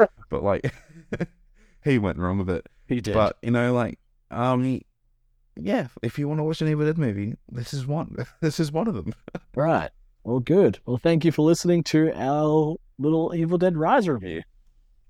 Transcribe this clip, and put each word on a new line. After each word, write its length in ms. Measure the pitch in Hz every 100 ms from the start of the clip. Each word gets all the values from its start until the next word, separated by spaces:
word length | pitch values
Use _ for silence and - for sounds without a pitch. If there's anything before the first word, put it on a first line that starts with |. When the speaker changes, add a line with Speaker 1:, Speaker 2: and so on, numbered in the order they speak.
| 214 - -
Speaker 1:
But, 120 | 71
like, 280 | 98 95 135 - - 160 - 208
<laughs> 680 | 175 _ _ _ _ _
he 140 | 151 127
went 200 | 98 69
wrong 200 | 90 98
with 120 | 92
it. 160 | 87 - _ -
Speaker 2:
He 140 | 123
did. 140 | 107
Speaker 1:
But, 240 | 104 104 -
you 80 | 117
know, 220 | 120 120
like, 260 | 123 113 - _ _ -
um, 500 | - 127 127 131 123 - _ _ _ _ _ _ -
yeah, 320 | 175 233 131 -
if 160 | 117 -
you 100 | 143
wanna 160 | 156
watch 160 | 156 160
an 60 | 156
Evil 180 | 151 151
Dead 120 | 160
movie, 360 | 131 98 104 - -
this 240 | 123 117
is 120 | 139 127
one. 300 | 156 - - 123
<laughs> 80 | -
This 200 | 156 -
is 100 | 151
one 160 | 160 220
of 60 |
them. 180 | 117 82 - -
<laughs> 200 | - -
Speaker 2:
Right. 360 | - 151 120 76 - _ _
Well, 180 | - 127
good. 380 | 120 185 147 -
Well, 140 | - 123
thank 260 | 165 165
you 80 | 156
for 80 | 147
listening 400 | 156 170 175 175
to 280 | - 156 160
our 600 | - 127 147 151 156 151 175 _ -
little 360 | 143 160 165
Evil 220 | 165 165 180
Dead 180 | 180 160
Rise 300 | 160 262 185
review. 340 | 120 92 80 - _ _ _ _ _